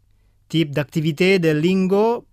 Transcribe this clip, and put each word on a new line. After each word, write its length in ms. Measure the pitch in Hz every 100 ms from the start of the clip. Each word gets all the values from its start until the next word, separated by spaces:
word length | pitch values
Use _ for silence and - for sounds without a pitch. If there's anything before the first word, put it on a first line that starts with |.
| _ _ _ _ -
Type 220 | 160 160
d'activité 680 | 139 147 170 156 147 185 196
de 100 | 165
Lingo 760 | 151 165 190 185 196 220 240 -